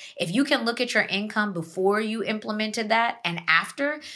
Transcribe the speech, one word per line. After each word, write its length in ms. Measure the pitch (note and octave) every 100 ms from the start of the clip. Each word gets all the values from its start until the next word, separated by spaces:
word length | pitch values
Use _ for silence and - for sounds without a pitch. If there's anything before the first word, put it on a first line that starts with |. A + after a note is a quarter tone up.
| - -
If 140 | E3
you 140 | G3
can 200 | C#4+ C4+
look 160 | A3+ A#3
at 140 | A#3+
your 120 | A3 -
income 480 | F#3+ G#3 A3 G#3
before 480 | F3 E3 - F#3+ G#3
you 220 | A3 A3
implemented 680 | - G#3+ A3 G#3+ A3 A3 G#3+
that 300 | A3+ A#3 - E3+
and 160 | E3+ -
after, 520 | E3 F3 - C#4+ D4+ -